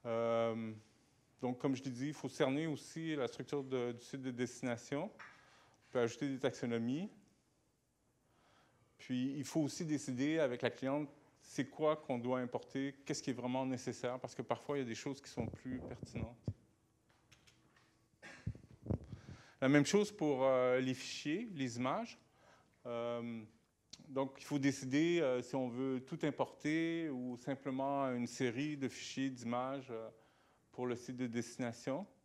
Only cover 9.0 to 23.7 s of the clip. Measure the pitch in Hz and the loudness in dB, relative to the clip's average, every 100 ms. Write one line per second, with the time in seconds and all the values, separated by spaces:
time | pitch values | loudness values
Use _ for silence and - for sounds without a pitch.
9 | - 127 131 143 - 160 143 - 165 147 | -2 0 0 -2 0 0 0 -2 -2 -2
10 | - 123 143 160 139 120 120 - 131 147 | -2 0 2 4 2 2 0 0 0 0
11 | 151 - - _ - - 127 - 151 156 | -2 -10 -20 _ -8 -4 -4 2 4 4
12 | - 123 120 127 123 120 - 135 139 139 | 0 -2 2 0 0 -4 -4 -4 -4 -6
13 | - 143 - 120 123 127 131 127 - 117 | -6 -4 -2 -2 0 0 0 -2 -4 -2
14 | 123 123 123 - 117 117 - 143 123 113 | -2 -2 -6 -8 -2 -2 0 -2 -2 -4
15 | 143 135 - - 110 - - 127 - 117 | -4 -6 -8 -6 -4 -6 -8 -6 -8 -10
16 | - - 113 123 - - _ _ _ _ | -8 -6 -6 -4 -6 -6 _ _ _ _
17 | _ _ _ - - _ _ _ _ _ | _ _ _ -20 -20 _ _ _ _ _
18 | _ _ - - - - - - - - | _ _ -20 -8 -6 -8 -16 -18 -4 -4
19 | - - - - - - 135 147 135 202 | -4 -14 -14 -16 -18 2 8 8 8 6
20 | 208 - 151 131 135 127 127 127 131 127 | 4 2 2 6 6 6 6 4 2 -2
21 | - - 147 170 233 165 131 117 127 180 | -4 -6 -2 -2 -2 -4 -2 0 0 0
22 | 240 - _ _ - - _ _ 123 117 | -4 -12 _ _ -20 -20 _ _ -6 -4
23 | 120 120 117 117 110 _ _ | -2 -2 -4 -8 -12 _ _